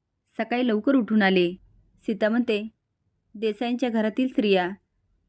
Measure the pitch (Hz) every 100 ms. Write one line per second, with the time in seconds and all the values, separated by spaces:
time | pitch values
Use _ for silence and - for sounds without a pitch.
0 | _ _ _ - 220 240 254 214 240 277
1 | 202 214 190 185 175 185 _ _ _ _
2 | - 208 214 233 233 208 220 - _ _
3 | _ _ _ 208 220 208 240 240 254 226
4 | 214 214 254 262 214 185 180 202 _ _
5 | _ _